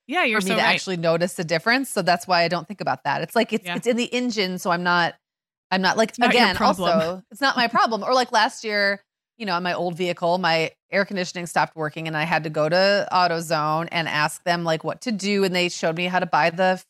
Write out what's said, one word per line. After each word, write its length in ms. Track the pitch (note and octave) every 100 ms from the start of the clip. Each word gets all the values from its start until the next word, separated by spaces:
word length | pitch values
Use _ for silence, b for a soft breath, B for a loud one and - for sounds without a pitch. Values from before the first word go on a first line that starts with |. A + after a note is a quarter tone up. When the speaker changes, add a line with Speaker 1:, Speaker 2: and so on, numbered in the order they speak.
| -
Speaker 1:
Yeah, 160 | D#4+ D#4
you're 160 | A3
Speaker 2:
for 40 | F#3
me 40 |
Speaker 1:
so 40 | -
Speaker 2:
to 40 |
Speaker 1:
right. 120 | E3 F3
Speaker 2:
actually 220 | - F3+
notice 360 | E3 E3 F3+
the 100 | -
difference. 460 | E3 E3 A3+ B3 C4+
So 120 | -
that's 240 | F3+ F3 -
why 160 | F3
I 60 | E3+
don't 180 | F3 D#3+
think 140 | G3+
about 220 | D#3 C3 C#3+
that. 160 | C#3
It's 120 | D#3+ A#3
like, 160 | A3
it's, 140 | A3 F3+
Speaker 1:
Yeah. 100 | F3
Speaker 2:
it's 120 | A3+
in 100 | A#3
the 80 | A#3+
engine. 460 | B3 B3 G#3+ F#3 F#3
So 100 | G3+
I'm 140 | E3+
not, 320 | F3+ F3 E3 - _ _ _ _ -
I'm 100 | F#3
not 160 | F#3 -
like, 120 | A3
Speaker 1:
It's 100 | -
not 140 | A#3+
your 100 | A#3+
Speaker 2:
again, 120 | A3 F#3
Speaker 1:
problem. 420 | G#3 F#3+ F3 E3
Speaker 2:
also, 240 | D#3+ F#3 -
it's 100 | G#3+
not 140 | C4+ B3+
my 120 | A#3
problem. 360 | A#3 C4 A3
Or, 100 | G3
like, 180 | C4 B3
last 320 | A#3+ A3+ -
year, 380 | A3+ G#3 G3+ G3 _ _ _ -
you 80 | A3
know, 120 | F3
in 60 |
my 100 | F3+
old 240 | F3 F3 E3+
vehicle, 400 | F3+ E3+ F3 F3+
my 340 | F3 E3 D#3+ - -
air 140 | F#3+ G3
conditioning 400 | G3+ F3+ F3+ F3
stopped 280 | - D3+ -
working 320 | D3+ D#3+ D#3+
and 80 | D#3
I 60 |
had 200 | D#3+ D#3+
to 60 | D#3+
go 180 | D#3 D3+
to 400 | F3 G3 G3+ -
AutoZone 760 | F#3 F3+ E3+ E3 D#3+ D3+ D#3 E3+
and 160 | E3+ D#3
ask 340 | D3 D3+ -
them, 220 | - F3 E3+
like, 180 | D#3+
what 180 | D#3 -
to 100 | -
do. 320 | G#3 F#3+ G3+ G3
And 100 | F3+
they 140 | F3
showed 260 | - F3 E3
me 100 | F3+
how 140 | F3+
to 60 | F3
buy 240 | D#3 E3
the 340 | E3+ F#3 F#3